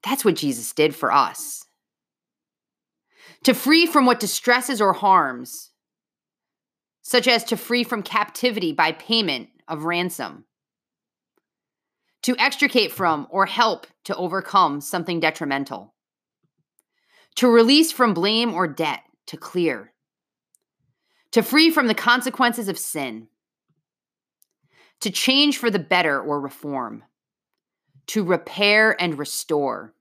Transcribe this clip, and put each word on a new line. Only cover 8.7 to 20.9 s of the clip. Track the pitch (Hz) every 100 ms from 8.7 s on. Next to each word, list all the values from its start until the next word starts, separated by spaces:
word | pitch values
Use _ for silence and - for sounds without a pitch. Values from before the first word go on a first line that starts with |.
by | 147 160
payment | 156 - 226 196 131 - _ -
of | 156
ransom. | 160 175 180 - 107 76 _ _ _ _ _ _ _ _ _ _ _ _ _ _ _ _ _ _
To | - 247
extricate | 254 277 285 254 196
from | - 180 156 -
or | 180 190
help | - 226 180 - _ -
to | 170
overcome | 180 190 - 196 170 143
something | 139 185 170 170
detrimental. | 160 156 151 139 139 110 101 _ _ _ _ _ _ _ _ _ _ _ _ _ _ -
To | 247
release | 233 226 294 320
from | - 247
blame | 175 190 220 233
or | 170 175
debt, | 135 156 135 _ _ -
to | 147
clear. | - 185 165 120 101 _ _ _ _ _ _ _ _ _ _